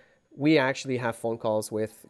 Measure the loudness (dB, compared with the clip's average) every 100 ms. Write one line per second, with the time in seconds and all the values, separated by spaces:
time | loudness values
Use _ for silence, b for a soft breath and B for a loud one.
0 | b b _ -2 4 6 4 0 -4 -2
1 | -2 -2 -4 -2 0 0 0 -4 -4 -6
2 | -8